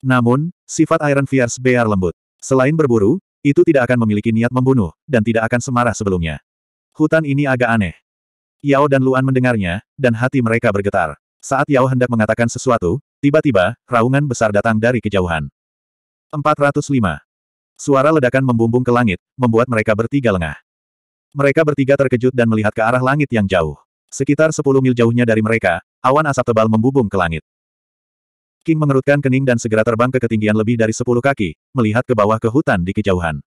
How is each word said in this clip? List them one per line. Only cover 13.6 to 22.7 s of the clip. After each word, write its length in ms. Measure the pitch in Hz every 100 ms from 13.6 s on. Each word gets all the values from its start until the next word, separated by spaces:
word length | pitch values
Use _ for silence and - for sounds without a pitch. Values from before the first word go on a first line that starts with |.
| 90 - _
raungan 400 | 120 117 139 147
besar 240 | 120 113
datang 320 | 101 113 110
dari 160 | 113 123
kejauhan. 480 | 107 98 90 80 71 _ _ _ _ _ _ _ _
Empat 240 | 156 143 151
ratus 320 | 143 143 -
lima. 320 | 139 101 73 _ _ _ _ _ _
Suara 320 | - 139 139
ledakan 320 | 160 123 131
membumbung 400 | 135 117 113 120
ke 80 | 127
langit, 320 | 120 120 90 _ -
membuat 320 | 123 113 123
mereka 240 | 113 107
bertiga 380 | 104 113 143 123
lengah. 240 | 95 80 73 _ _ _ _ _ _ _ 143
Mereka 240 | 139 139
bertiga 400 | 156 147 131 147
terkejut 320 | 135 127 127
dan 160 | 127 117
melihat 240 | 110 107